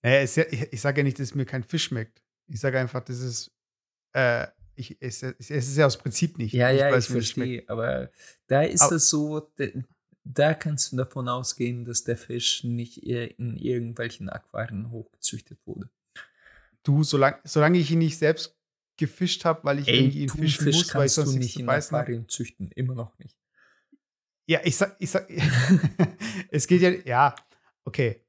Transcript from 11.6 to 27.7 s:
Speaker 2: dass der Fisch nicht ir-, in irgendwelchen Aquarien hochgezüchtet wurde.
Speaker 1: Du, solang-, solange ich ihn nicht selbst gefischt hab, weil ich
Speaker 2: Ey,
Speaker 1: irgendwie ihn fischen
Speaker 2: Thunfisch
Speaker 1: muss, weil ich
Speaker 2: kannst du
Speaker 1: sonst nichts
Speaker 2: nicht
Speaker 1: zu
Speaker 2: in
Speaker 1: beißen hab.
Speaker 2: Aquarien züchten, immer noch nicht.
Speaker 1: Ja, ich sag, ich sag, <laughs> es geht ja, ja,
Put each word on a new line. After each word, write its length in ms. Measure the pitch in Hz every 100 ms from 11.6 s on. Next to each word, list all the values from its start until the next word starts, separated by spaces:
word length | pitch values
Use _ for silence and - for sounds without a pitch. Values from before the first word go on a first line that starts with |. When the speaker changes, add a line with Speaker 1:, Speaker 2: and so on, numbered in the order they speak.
| 120 123
Speaker 2:
dass 200 | 117 117
der 120 | - 113
Fisch 480 | - 120 - -
nicht 380 | 120 120 117 -
ir-, 300 | - 123 117 -
in 180 | 120 113
irgendwelchen 720 | - 123 117 117 117 - 98
Aquarien 640 | - _ 107 113 104 113
hochgezüchtet 680 | 117 - _ - 113 - -
wurde. 240 | - - - _ _ - - _ _ _ _ _
Speaker 1:
Du, 200 | - 143
solang-, 380 | 151 143 135 139
solange 340 | - 156 151 180
ich 120 | 143
ihn 80 | 165
nicht 180 | 165 151
selbst 400 | 151 160 - _ _ _ _ -
gefischt 460 | 156 - 180 -
hab, 200 | 170 160
weil 140 | 143 143
ich 100 | 139
Speaker 2:
Ey, 100 | 123
Speaker 1:
irgendwie 220 | 135 143
ihn 40 | 139
fischen 360 | - 156 139
Speaker 2:
Thunfisch 100 | 147 160
Speaker 1:
muss, 180 | 175
weil 120 | - 139
ich 60 |
Speaker 2:
kannst 20 | -
du 40 |
Speaker 1:
sonst 120 | 147
nichts 100 | 131 123
Speaker 2:
nicht 60 |
Speaker 1:
zu 60 | -
Speaker 2:
in 60 | 127
Speaker 1:
beißen 300 | 139 151 127
hab. 60 |
Speaker 2:
Aquarien 260 | 123 120 113
züchten, 420 | - 120 _ 95
immer 220 | - 127
noch 240 | 127 113 _
nicht. 180 | - _ _ _ _ _ _ _ _ _ _ _ -
Speaker 1:
Ja, 140 | 156
ich 120 | 180 -
sag, 200 | 196 -
ich 120 | 180
sag, 160 | - -
<laughs> 1200 | - 147 123 123 185 - - 180 - 226 202 -
es 160 | 151 -
geht 160 | 180
ja, 80 | 180
ja, 440 | 185 131 123 143 - _ _ _